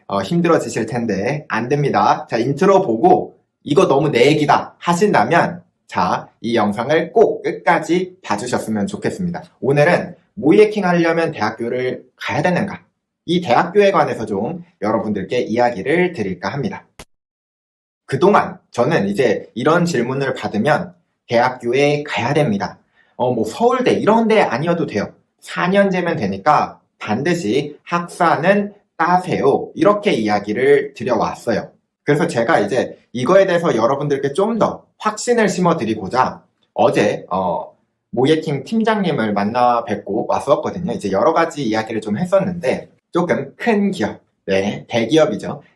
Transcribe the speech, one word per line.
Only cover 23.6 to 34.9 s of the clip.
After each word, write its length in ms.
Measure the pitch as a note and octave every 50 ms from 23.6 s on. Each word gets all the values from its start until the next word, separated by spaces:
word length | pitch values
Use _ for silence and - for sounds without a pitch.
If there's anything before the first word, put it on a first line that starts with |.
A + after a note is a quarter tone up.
| A#3 B3 B3+ B3+ B3 -
이런 360 | G#3 G3+ - F#3+ A3 A#3 A3+ A3
데 120 | A3 G3+
아니어도 440 | F#3+ - - B2 D#3 F3 - - -
돼요. 240 | - - G2+ F2+ - - _ _ _ _ _
사 260 | - - - - F3 F#3
년제면 480 | F#3+ G3+ G3+ F#3+ F3+ F3+ F3 E3+ E3 -
되니까 640 | G#2+ F#2+ G2 G2 - D3+ D3 B2+ G2 - - - _ _ _ -
반드시 760 | - - G#2+ C3 C#3+ - F3 - - G2+ A2+ C#3+ D3+ D3 - - _
학사는 920 | - F3 F3 F3 F3 - - F3+ D#3+ D3 C#3 D3+ F#3 G3+ G3+ G3+ G3+ - _ _ _ _
따세요." 760 | - D#3+ E3+ F3+ F3+ F3+ E3 B2+ - - C#3 B2 A2+ - - -
이렇게 360 | C3+ D#3+ G3 G#3 G#3 - G#3 D3+
이야기를 800 | A#2 G#2+ G#2 G#2 G2+ G2+ G#2+ G#2 A#2+ C3 C#3+ C#3+ C3+ - - -
드려왔어요. 800 | - A2+ G2+ A2+ G2+ E2+ E2 - - - A#2+ A2 E2+ E2 - - _ _ _ _ _ _
그래서 240 | - D3 D3+ E3 -
제가 320 | - A#2+ A#2 - E3 -
이제 380 | G3+ - C3+ A#2+ G#2 - - - _ _
이거에 340 | - B2 B2 - F#3 G3 F#3+
대해서 300 | F3+ F3 E3+ E3+ D#3+ B2+
여러분들께 560 | A2 - - C#3 C#3 D3 C#3+ C#3 C3+ C#3 C#3 -
좀 240 | - G3+ A3+ A#3 G#3+
더 260 | D3 G2 - - - _